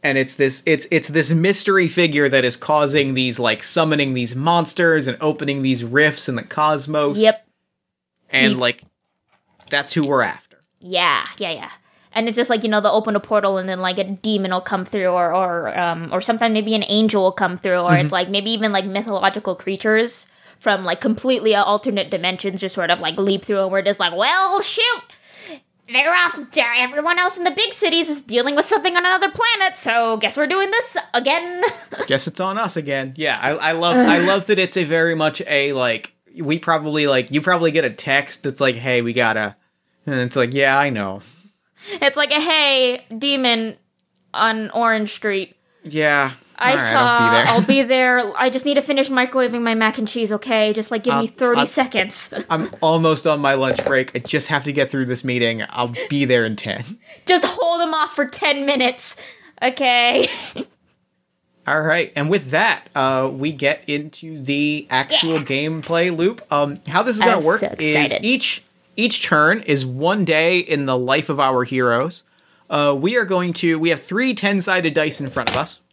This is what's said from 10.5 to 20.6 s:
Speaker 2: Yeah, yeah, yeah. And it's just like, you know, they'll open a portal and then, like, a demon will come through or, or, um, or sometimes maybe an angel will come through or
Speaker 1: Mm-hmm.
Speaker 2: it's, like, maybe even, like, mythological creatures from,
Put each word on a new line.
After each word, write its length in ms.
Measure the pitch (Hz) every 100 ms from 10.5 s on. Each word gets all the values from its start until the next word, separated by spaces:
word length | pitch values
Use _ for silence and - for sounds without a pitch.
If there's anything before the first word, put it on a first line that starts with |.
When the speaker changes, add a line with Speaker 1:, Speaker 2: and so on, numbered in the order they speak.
| _ _ _
Speaker 2:
Yeah, 460 | 180 180 175 131 - -
yeah, 140 | 190
yeah. 180 | 160 - - _ _ _ -
And 120 | 226
it's 80 | 226
just 120 | 226
like, 100 | 226
you 80 | 220
know, 100 | 214
they'll 120 | 208
open 240 | 220 220 202
a 40 |
portal 380 | - 208 196 190
and 100 | 185
then, 120 | 185
like, 160 | 185 185
a 60 |
demon 480 | 190 196 220 214 190
will 100 | 185
come 240 | 185 196 185
through 220 | 214 185
or, 260 | 180 170
or, 420 | 175 185 170 135 -
um, 340 | 175 165 165
or 80 | 185
sometimes 320 | 202 226 233
maybe 220 | 214 214 220
an 80 | 196
angel 360 | 208 220 214
will 80 | 190
come 260 | 190 185 180
through 220 | 196 180
or 100 | 175
Speaker 1:
Mm-hmm. 160 | 175 151
Speaker 2:
it's, 60 |
like, 180 | 180 185
maybe 220 | 202 202
even, 200 | 226 214
like, 140 | 202 196
mythological 680 | 190 220 196 190 202 208 180
creatures 720 | - 190 220 214 233 - - _ -
from, 260 | _